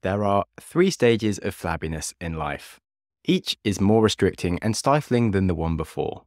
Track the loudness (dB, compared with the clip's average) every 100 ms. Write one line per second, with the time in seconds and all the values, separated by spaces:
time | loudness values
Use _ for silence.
0 | -2 0 2 0 0 -10 -6 0 2 4
1 | 2 4 0 -2 -6 -6 -6 -4 -4 -6
2 | -8 -10 -8 -6 -6 -8 -12 -20 _ _
3 | _ _ -2 0 0 -4 -4 0 4 4
4 | 4 2 0 0 -4 -2 -2 -2 0 0
5 | 2 0 2 2 0 0 -2 -4 -6 -6
6 | -6 -6